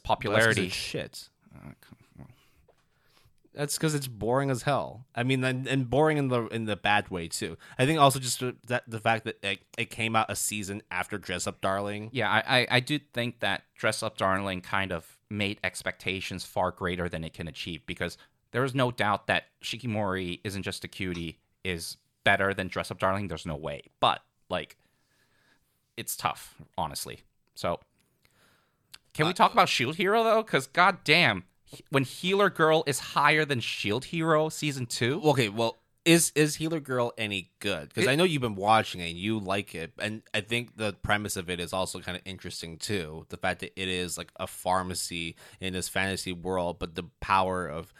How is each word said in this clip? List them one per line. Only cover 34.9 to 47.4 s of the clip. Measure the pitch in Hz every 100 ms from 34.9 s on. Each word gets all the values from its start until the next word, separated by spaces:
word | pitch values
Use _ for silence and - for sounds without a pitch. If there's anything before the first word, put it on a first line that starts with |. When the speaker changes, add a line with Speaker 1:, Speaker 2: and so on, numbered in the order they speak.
| - 120 147
Speaker 1:
Okay, | 151 135 110
well, | 107 113 - _ _
is, | - 165 -
is | - 151 147
Healer | 156 160
Girl | 139 127 120 -
any | 107 101 85 _
good? | 101 90 73
'Cause | - 107
Speaker 2:
It |
Speaker 1:
I | 139
know |
you've | 185 147
been | 123 98
watching | 101 110 107 90
it | 85
and | 85
you | 101 110
like | 95 101 101 85
it, | 82 -
and | 107 107 -
I | 107
think | 101 117 120 -
the | 107
premise | 101 - 104 104 101
of | 87
it | 87
is | 85
also | 95 90 95
kinda | 87 87 -
interesting | 90 92 - 82 80
too. | - 104 78 80 -
The | -
fact | 92 90
that | 92 -
it | 95
is, | 90 90 82
like, | 87 -
a | 92
pharmacy | - 92 92 92 90 - 87 82 - - -
in | 92
this | 92 85
fantasy | - 95 92 -
world, | 90 87 92 87 82
but | 90 82
the | 87 _
power | - 98